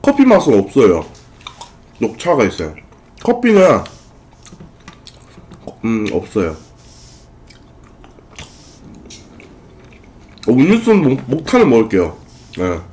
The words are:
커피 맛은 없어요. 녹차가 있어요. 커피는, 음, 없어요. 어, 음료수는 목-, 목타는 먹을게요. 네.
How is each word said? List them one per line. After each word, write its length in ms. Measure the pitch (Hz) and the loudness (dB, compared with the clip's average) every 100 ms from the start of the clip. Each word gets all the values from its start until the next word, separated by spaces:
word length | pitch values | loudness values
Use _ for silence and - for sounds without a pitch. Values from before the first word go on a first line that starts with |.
커피 240 | - 277 262 | 0 2 4
맛은 320 | 202 156 107 | 4 4 0
없어요. 460 | 98 139 110 85 76 - - - - - - - - _ | 0 2 2 2 -4 -20 -20 -20 -20 -20 -20 -20 -20 _
녹차가 440 | - - 170 156 101 | -8 -6 -4 0 0
있어요. 300 | 82 80 80 - - _ _ | -2 -12 -12 -20 -20 _ _
커피는, 600 | - 240 240 208 185 127 - - _ _ _ _ - - - _ - - - - - - - - - - 113 | -6 -2 2 4 4 2 -4 -20 _ _ _ _ -20 -20 -20 _ -20 -20 -20 -20 -20 -20 -20 -20 -20 -12 -6
음, 200 | 113 107 | -6 -4
없어요. 440 | - - 107 85 78 - _ - - - - - _ - - _ _ - _ - - _ - - - - - - - - - - - - - - - - - - - - - - | -8 -6 -6 -6 -8 -20 _ -20 -20 -20 -20 -20 _ -20 -20 _ _ -20 _ -20 -20 _ -20 -20 -20 -20 -20 -20 -20 -20 -20 -20 -20 -20 -20 -20 -20 -20 -20 -20 -20 -20 -12 -2
어, 40 | |
음료수는 500 | 123 151 226 226 208 | 0 2 2 2 2
목-, 280 | 147 135 - | 2 -2 -4
목타는 400 | 147 - 247 185 | -8 -2 0 2
먹을게요. 480 | 117 110 95 82 - - - - - | 2 0 -2 -4 -8 -20 -20 -20 -8
네. 220 | 90 85 87 | -6 -6 -10